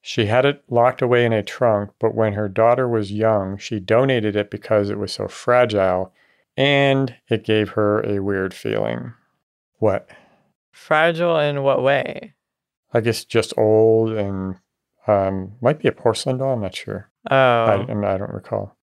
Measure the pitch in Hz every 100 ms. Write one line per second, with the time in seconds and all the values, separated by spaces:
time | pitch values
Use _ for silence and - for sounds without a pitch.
0 | - - 104 120 139 143 _ 120 123 123
1 | 127 120 117 110 98 - 123 104 101 _
2 | 113 110 110 101 104 95 113 123 127 117
3 | 101 104 110 107 95 98 - 107 95 113
4 | 135 127 107 104 101 104 - 107 101 101
5 | 101 - 98 - - 123 120 104 95 92
6 | 92 _ _ _ _ - 139 139 139 135
7 | 135 - _ 110 - 107 104 - 104 107
8 | 110 101 98 98 95 90 - 53 53 60
9 | 123 117 _ _ _ _ _ _ 110 95
10 | - - _ _ _ _ _ - - 156
11 | 165 165 175 160 147 143 139 131 127 139
12 | - - - _ _ _ _ _ _ 120
13 | 113 110 - 117 107 - 107 107 110 110
14 | 113 110 98 98 95 92 _ _ _ _
15 | - 104 98 98 95 110 120 151 - -
16 | 120 107 - 127 135 123 98 - - 98
17 | - _ - 135 131 120 113 104 123 107
18 | 104 95 101 104 - 107 101 _